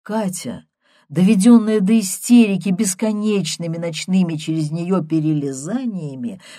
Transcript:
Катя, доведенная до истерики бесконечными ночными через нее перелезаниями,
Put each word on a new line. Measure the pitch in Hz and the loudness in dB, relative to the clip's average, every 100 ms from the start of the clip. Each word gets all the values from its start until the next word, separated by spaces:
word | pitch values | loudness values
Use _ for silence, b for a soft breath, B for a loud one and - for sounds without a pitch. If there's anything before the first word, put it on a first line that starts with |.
Катя, | - 220 196 185 120 156 _ _ _ _ _ | -6 -4 -4 -6 -12 -12 _ _ _ _ _
доведенная | 143 185 214 214 233 208 214 | 2 4 6 8 6 6 0
до | 190 226 | 2 2
истерики | 190 - - 240 220 196 196 | 0 -8 4 6 6 2 -2
бесконечными | 185 208 - 220 208 214 202 156 - 170 165 | -2 -2 -2 -4 -2 -2 -2 -2 -6 -8 -6
ночными | 170 156 - 190 170 156 | -8 -8 -2 0 0 -2
через | 160 160 151 | -4 -4 -4
нее | 165 175 185 | -4 -2 -2
перелезаниями, | 156 160 151 151 139 131 147 247 254 190 151 131 120 92 B | 0 -2 0 -2 -2 -8 -8 -6 -6 -8 -10 -10 -10 -12 B